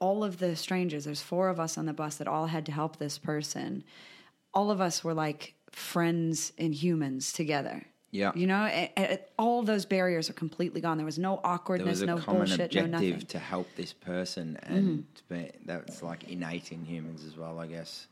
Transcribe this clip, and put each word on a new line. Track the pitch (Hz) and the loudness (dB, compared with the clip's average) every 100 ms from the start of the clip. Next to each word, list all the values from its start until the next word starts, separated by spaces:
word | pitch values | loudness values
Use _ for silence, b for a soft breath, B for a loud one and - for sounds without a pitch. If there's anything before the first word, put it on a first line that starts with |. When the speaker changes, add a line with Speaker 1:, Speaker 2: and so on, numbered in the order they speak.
Speaker 1:
all | 185 202 | 2 2
of | 208 175 | 0 0
the | 180 160 | 0 0
strangers, | - 185 180 151 | 0 2 2 0
there's | 147 147 | -4 -6
four | - 175 185 | -2 2 2
of | 170 | 2
us | 160 156 | -2 -2
on | 156 | -4
the | |
bus | 147 151 151 | -2 -4 -4
that | 151 | -2
all | 156 160 | 0 0
had | 160 156 | 0 -2
to | |
help | 147 156 - | -2 -2 -2
this | 147 - | -6 -4
person. | - 151 147 - - 131 - B B B B _ _ | -2 -2 -2 -4 -6 -6 -10 B B B B _ _
All | 196 208 | 2 4
of | 196 | 4
us | 180 - | 2 0
were, | 170 | -2
like, | 160 156 147 - - - | 0 0 -2 -10 -18 -20
friends | - - 175 170 170 165 156 - - | -12 -2 2 4 4 2 0 -2 -2
and | 160 | 0
humans | 143 175 165 139 131 135 | 2 2 4 2 -2 -4
together. | - 151 147 131 - - _ _ | -2 0 0 0 -6 -12 _ _
Speaker 2:
Yeah. | 98 101 170 | 0 2 4
Speaker 1:
You | 185 | 4
know, | 196 | 4
a-, | 214 - - - | 4 2 0 0
a-, | 190 190 - - | 2 0 -2 2
all | 226 240 | 4 4
those | 214 208 190 | 4 2 2
barriers | 190 180 170 160 | 4 4 2 0
are | |
completely | - 160 - 180 165 | -4 -4 -2 -2 0
gone. | 165 160 | 0 0
There | 156 | -2
was | 151 | 0
no | 185 | 0
Speaker 2:
There | 190 175 | 0 0
Speaker 1:
awkwardness, | 175 - 180 92 | 0 0 0 2
Speaker 2:
was | - | 2
a | - | 2
Speaker 1:
no | 170 | 0
Speaker 2:
common | 131 202 95 | 2 4 4
Speaker 1:
bullshit, | 92 | 2
no | 170 95 | 2 2
Speaker 2:
objective | 165 | 2
Speaker 1:
nothing. | 165 92 85 - | 2 2 0 -4
Speaker 2:
to | 85 | -8
help | - 92 90 | -4 -4 -4
this | - 87 | -8 -10
person, | - 92 90 90 - 80 78 | -10 -6 -4 -4 -4 -6 -8
and | - 190 190 - - - - | 0 4 4 2 -4 -16 -8
Speaker 1:
Mm-hmm. | |
Speaker 2:
be-, | 87 85 - | -8 -8 -10
that's, | - 87 78 - | -8 -8 -8 -10
like, | 85 82 - | -8 -8 -8
innate | 90 82 85 - | -6 -4 -6 -8
in | 82 | -10
humans | 82 82 80 80 | -8 -8 -8 -10
as | 78 78 | -12 -10
well, | 82 82 | -10 -8
I | 82 | -8
guess. | 82 82 - - | -10 -10 -14 -16